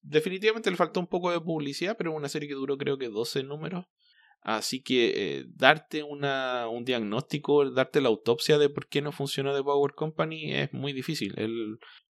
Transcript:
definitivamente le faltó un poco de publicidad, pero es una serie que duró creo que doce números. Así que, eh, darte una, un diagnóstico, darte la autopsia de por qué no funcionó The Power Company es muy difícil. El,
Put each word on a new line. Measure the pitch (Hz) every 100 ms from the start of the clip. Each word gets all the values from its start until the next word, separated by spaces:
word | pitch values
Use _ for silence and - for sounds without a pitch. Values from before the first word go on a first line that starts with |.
definitivamente | 147 151 180 185 214 226 220
le | 175
faltó | 165 185
un | 175
poco | 180 180
de | 170
publicidad, | 165 160 143 139 175 226
pero | 170
es | 156
una | 143
serie | 156 147
que |
duró | 139 135 139
creo | 143 135
que | 123
doce | 104 117 139
números. | 135 151 165 180 180 _ _ _ _ _
Así | - 110 - 131
que, | - 127 117 - 92 69
eh, | 64
darte | - 160 156 - 151
una, | 147 143 143 135 131 123 117
un | 120 120
diagnóstico, | 123 104 110 - 151 - 143 139
darte | 127 131 151
la | 131
autopsia | 107 - 120 - 147
de | 143
por | 143 -
qué | 143
no | 147
funcionó | - 139 - 139 139
The |
Power | 139 143 143
Company | - 156 156 160 160 147
es | 139 139
muy | 127 139
difícil. | 131 127 151 101 -
El, | 110 117 107 110 - - _